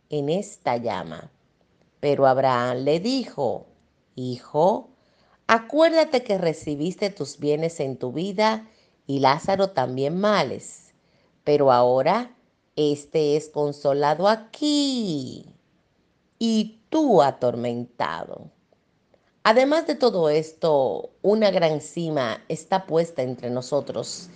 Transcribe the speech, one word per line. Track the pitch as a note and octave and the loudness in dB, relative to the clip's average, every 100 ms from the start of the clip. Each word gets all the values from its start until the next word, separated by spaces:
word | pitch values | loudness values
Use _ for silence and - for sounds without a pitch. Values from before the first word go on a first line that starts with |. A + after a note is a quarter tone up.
| _ | _
en | D3+ C#3+ | -6 -2
esta | F3 G3+ - C#3 A#2+ | -4 -6 -8 -4 -4
llama". | A#2 F#2 D#2+ D#2+ - _ _ _ _ _ _ _ | -4 -6 -8 -14 -18 _ _ _ _ _ _ _
Pero | C#3+ C3+ C3+ | -2 4 4
Abraham | C3 C3 B2 B2 B2 | 4 2 2 0 -2
le | C3+ E3 | 0 0
dijo: | G#3 C4+ A3 - B2+ G2 - _ _ _ _ - | -2 -4 -6 -6 -4 -6 -12 _ _ _ _ -10
"Hijo, | B2+ B2 - D3+ F3 B3+ - _ _ _ _ _ - | -8 -8 -6 0 2 0 -6 _ _ _ _ _ 0
acuérdate | A3+ A3+ C#4+ E4 D#4+ D#4 B3+ | 0 2 2 4 4 2 0
que | B3 F#3+ | -2 -2
recibiste | E3+ D#3 - C#3+ D#3+ F3 G3+ | -2 -2 -6 -4 -4 -4 -6
tus | - C#3 - | -6 -10 -4
bienes | D3 D3+ E3 E3 | -2 0 -2 -4
en | C3+ B2 | -6 -6
tu | B2+ | -8
vida | C#3 F#3+ F#3+ G#3+ A3 - _ _ _ - | -6 -4 0 0 0 -8 _ _ _ -6
y | C#3 | 2
Lázaro | C3 D3 - F#3+ F#3+ | 4 4 0 0 0
también | - B2+ B2+ C#3 F3+ | -2 -4 -2 -4 0
males, | G#3 G3+ C3 G2+ - - _ _ _ _ _ _ | 0 0 -2 -6 -14 -20 _ _ _ _ _ _
pero | - D3 C#3 | 0 4 6
ahora | B2 B2 B2+ C#3 G#3 B3 _ _ _ _ - | 6 4 2 2 0 -4 _ _ _ _ -2
este | D3+ C#3+ - D#3+ D3 D3+ | -2 -2 -4 -2 0 0
es | D3+ | -2
consolado | D3 D3 C#3+ C#3+ C#3+ D3 D#3 G3 | -4 -4 -2 -2 2 2 2 2
aquí | A3 A3 - D4+ D4 C#4 B3+ G#3 D3 B2+ A2 F#2 - _ _ _ _ _ _ _ - | 0 -4 -6 -2 0 0 -2 -4 -4 -8 -14 -20 -20 _ _ _ _ _ _ _ -4
y | A3+ A3 G#3+ - _ | 0 0 -2 -8 _
tú | D#4+ D4 F3 | 0 4 6
atormentado". | C#3 - B2 A#2+ A#2+ A#2+ A#2+ - D#2+ E2 - - - _ _ _ _ _ _ _ _ _ | 4 2 -2 -2 -4 -4 -8 -6 -6 -6 -10 -14 -18 _ _ _ _ _ _ _ _ _
Además | G#3 A3+ C4+ D#4 D#4+ | 2 4 4 2 0
de | |
todo | C4+ A#3+ F#3+ D#3 | 0 0 2 2
esto, | D3+ D#3 - E3 C#3+ B2+ E2 - _ | 2 -2 -2 0 2 2 -2 -8 _
una | F#3+ A3 G#3 | 0 2 2
gran | F#3 E3 D3+ | 2 2 0
cima | - - E3 D3+ A#2+ G#2+ - | -6 -6 -4 -2 -2 -4 -8
está | D#3+ - F#3+ F#3 | -10 -2 -4 0
puesta | D#3+ E3+ - | 0 0 -2
entre | C3 B2 A#2+ | -6 -6 -6
nosotros | B2 B2+ C#3+ B2+ A#2+ - - - | -6 -2 -4 -4 -8 -8 -12 -16